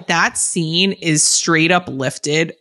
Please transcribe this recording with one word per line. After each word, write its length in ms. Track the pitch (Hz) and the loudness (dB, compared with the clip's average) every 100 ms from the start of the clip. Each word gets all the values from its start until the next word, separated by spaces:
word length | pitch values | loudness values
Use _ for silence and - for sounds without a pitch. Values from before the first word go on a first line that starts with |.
| - | -2
that 280 | 170 208 - | 0 0 -2
scene 560 | - 185 160 170 190 | -4 -2 -2 0 0
is 300 | - 165 151 | 0 0 0
straight 480 | - - - 165 165 | 2 0 2 2 4
up 160 | 180 175 | 2 0
lifted 640 | 131 131 - 147 151 165 - | -4 -4 -4 -2 0 -2 -6